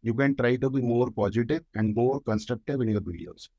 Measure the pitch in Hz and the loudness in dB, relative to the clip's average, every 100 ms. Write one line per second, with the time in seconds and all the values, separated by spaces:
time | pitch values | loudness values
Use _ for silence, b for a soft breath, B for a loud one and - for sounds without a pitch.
0 | 113 113 139 135 120 123 135 135 123 117 | -2 0 0 2 2 2 0 0 0 2
1 | 123 110 101 110 117 165 - 107 110 107 | 0 0 0 2 0 -2 -4 -2 0 2
2 | 123 139 127 107 - 120 - 139 117 104 | 2 0 -2 -4 -2 -6 -4 -2 0 0
3 | 90 82 87 - - | -2 -10 -12 -16 -20